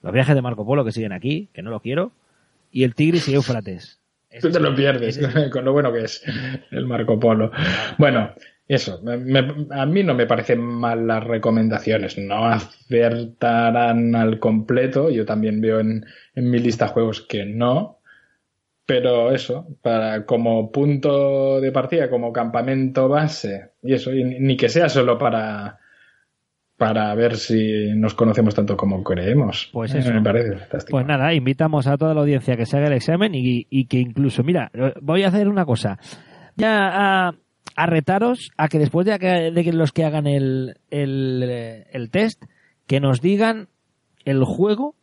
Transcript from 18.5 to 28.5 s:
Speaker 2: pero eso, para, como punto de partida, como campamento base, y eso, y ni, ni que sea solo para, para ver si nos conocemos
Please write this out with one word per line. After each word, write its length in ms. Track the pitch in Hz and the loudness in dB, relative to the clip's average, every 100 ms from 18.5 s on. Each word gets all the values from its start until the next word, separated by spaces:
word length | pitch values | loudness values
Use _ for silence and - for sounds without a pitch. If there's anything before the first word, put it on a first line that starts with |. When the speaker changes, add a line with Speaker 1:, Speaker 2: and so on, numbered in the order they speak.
| _ _ _ - | _ _ _ 0
Speaker 2:
pero 460 | 127 123 120 117 | 2 4 2 4
eso, 340 | 131 - 127 170 143 | 0 -2 -8 -8 -6
para, 440 | 120 113 110 110 104 | -2 0 0 -4 -2
como 440 | 120 117 113 110 | 0 2 0 0
punto 880 | - 143 143 143 139 139 139 135 135 | 0 0 2 2 2 2 2 2 2
de 120 | 135 | 0
partida, 380 | 131 131 170 131 | 0 0 0 0
como 220 | 123 117 | -2 -2
campamento 760 | 117 117 117 127 135 131 135 131 | -4 -2 -2 -2 -2 0 2 2
base, 640 | 143 151 - 113 98 - _ | 2 0 -4 -8 -10 -12 _
y 120 | 123 | -2
eso, 180 | 127 - | -2 0
y 120 | 131 | -2
ni, 140 | 123 127 | -2 0
ni 160 | 135 131 | 0 2
que 120 | 117 | 2
sea 200 | 123 165 | 4 2
solo 300 | 139 123 113 | 4 2 2
para, 600 | 131 113 110 104 101 - _ _ _ _ _ _ _ _ _ _ | 0 -2 -4 -8 -10 -14 _ _ _ _ _ _ _ _ _ _
para 360 | 113 110 107 | 0 0 -2
ver 220 | 107 120 107 | 0 0 0
si 560 | - 113 110 107 107 | 0 0 2 0 0
nos 200 | 107 110 | 0 0
conocemos 400 | - 113 107 110 | 2 2 4 2